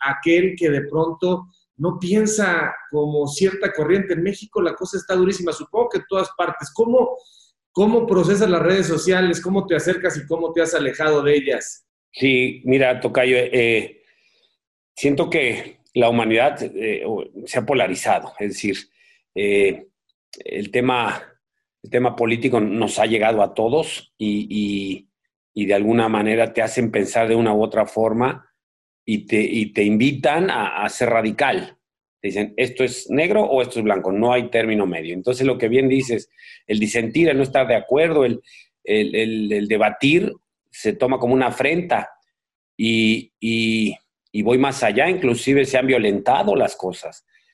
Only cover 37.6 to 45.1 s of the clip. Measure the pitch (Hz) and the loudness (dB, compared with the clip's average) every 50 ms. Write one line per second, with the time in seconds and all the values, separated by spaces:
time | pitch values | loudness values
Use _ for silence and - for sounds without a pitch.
37.6 | 127 120 117 107 - - 127 147 165 165 156 147 131 120 113 - - _ - - | 2 2 2 0 0 2 2 2 2 4 4 2 2 2 0 -4 -10 _ -20 -20
38.6 | - _ _ _ - - 107 107 104 - - 110 110 110 110 110 107 104 107 101 | -20 _ _ _ -4 0 0 2 0 0 0 -2 -2 0 -2 -2 -2 -2 -2 -2
39.6 | 104 101 110 104 110 107 - - 139 143 160 185 - - - - _ _ _ _ | -2 0 0 2 2 0 0 0 2 2 4 2 2 0 -6 -10 _ _ _ _
40.6 | _ _ - - - 208 180 - 131 127 131 123 120 120 131 131 127 120 - - | _ _ -12 -6 -4 -4 -2 0 0 0 0 0 0 2 2 2 2 0 0 -2
41.6 | 131 143 165 180 175 - 131 101 - - - _ _ _ _ _ _ _ _ _ | -2 0 0 -2 -2 0 -2 -2 -2 -6 -12 _ _ _ _ _ _ _ _ _
42.6 | _ _ _ - 110 113 113 110 110 110 110 113 - - _ - 110 113 113 113 | _ _ _ -2 0 0 2 2 2 2 2 0 -4 -10 _ -8 -4 -2 -2 0
43.6 | 113 113 113 110 107 104 - - _ _ _ _ _ _ - 104 104 117 127 127 | 0 0 0 0 0 -2 -4 -6 _ _ _ _ _ _ -4 -2 0 2 2 2
44.6 | 139 139 135 - 120 107 104 127 151 175 | 2 0 -2 -2 -2 0 2 2 2 0